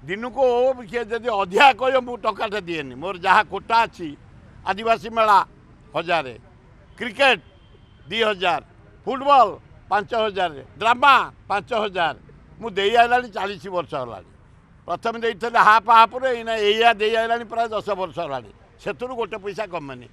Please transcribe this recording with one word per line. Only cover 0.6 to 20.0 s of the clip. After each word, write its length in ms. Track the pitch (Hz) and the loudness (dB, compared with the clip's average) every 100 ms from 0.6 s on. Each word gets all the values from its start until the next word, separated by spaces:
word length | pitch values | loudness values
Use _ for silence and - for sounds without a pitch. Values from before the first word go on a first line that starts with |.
| 254 254 220 | 2 0 -6
କିଏ 160 | 240 | -8
ଯଦି 240 | 226 233 233 | -6 -6 -4
ଅଧିକା 400 | 208 196 190 285 | -2 0 6 6
କହିବ, 240 | 226 262 262 247 | 6 0 0 -2
ମୁଁ 100 | 240 | -6
ଟଙ୍କାଟେ 380 | 226 196 226 202 | -6 -4 -6 -6
ଦିଏନି। 320 | 175 165 139 | -6 -8 -8
ମୋର 220 | 123 170 190 | -10 -10 -4
ଯାହା 240 | 185 185 208 | 4 4 4
କୋଟା 260 | 190 - 226 | -6 -2 0
ଅଛି, 260 | 226 - 170 143 - - - - | 0 -4 -14 -14 -20 -20 -20 -16
ଆଦିବାସୀ 460 | - 190 226 226 220 | -8 -6 0 -2 -2
ମେଳା 280 | 226 220 196 165 - _ - - | -2 4 4 4 -10 _ -20 -10
ହଜାରେ, 400 | 151 170 170 135 110 - - _ - - - | -8 -2 -2 -2 -12 -20 -20 _ -20 -20 -10
କ୍ରିକେଟ 400 | 247 196 277 220 - _ _ - _ _ - | -10 0 2 2 -4 _ _ -20 _ _ -10
ଦୁଇ 160 | 208 | -2
ହଜାର, 400 | 220 202 180 156 - - - - - | -2 0 0 -2 -4 -20 -20 -16 -8
ଫୁଟବଲ 420 | 262 277 277 220 139 - - - | -6 4 6 6 2 -16 -20 -4
ପାଞ୍ଚ 200 | 202 202 233 | -4 -2 -2
ହଜାର, 300 | 220 190 180 139 - - | -2 -2 -4 -4 -18 -4
ଡ୍ରାମା 360 | 214 240 285 254 165 - - | 0 2 4 4 2 -10 -6
ପାଞ୍ଚ 200 | 202 175 233 | -6 -4 -4
ହଜାର। 320 | 214 185 165 123 - - - - | -4 -2 -2 -4 -16 -20 -20 -12
ମୁଁ 80 | 220 | -10
ଦେଇ 220 | 190 202 | -2 2
ଆଇଲାଣି 340 | 233 240 247 247 | 4 4 4 -2
ଚାଳିଶ 340 | 202 196 202 190 | -8 -8 -8 -8
ବର୍ଷ 220 | 180 156 | -8 -6
ହେଲାଣି। 360 | 151 123 104 90 - - - _ - - | -8 -8 -12 -18 -20 -20 -20 _ -20 -10
ପ୍ରଥମେ 300 | 170 233 226 | -6 -6 -4
ଦେଇଥିଲେ 400 | 226 202 233 233 | -4 -4 -2 4
ହାପ୍ 300 | 190 214 220 | 6 6 6
ହାପ୍ରେ, 360 | 226 226 240 262 | 6 6 2 -4
ଏଇନା 220 | 240 226 226 | -4 -4 -2
ଏଇଆ 260 | 208 220 233 220 | 0 4 4 4
ଦେଇ 180 | 214 | 0
ଆଇଲାଣି 300 | 226 226 233 | 0 0 -2
ପ୍ରାୟ 220 | 233 226 233 | -4 -6 -4
ଦଶ 200 | 214 190 | -4 -6
ବର୍ଷ 240 | 196 185 147 | -6 -6 -8
ହେଲାଣି। 320 | 165 135 107 - _ _ | -8 -8 -10 -20 _ _
ସେଥିରୁ 320 | - 202 247 | -12 -10 -10
ଗୋଟେ 220 | 254 220 220 | -8 -8 -8
ପଇସା 280 | 196 190 208 | -12 -10 -8
କମେନି 380 | 170 143 127 | -8 -12 -16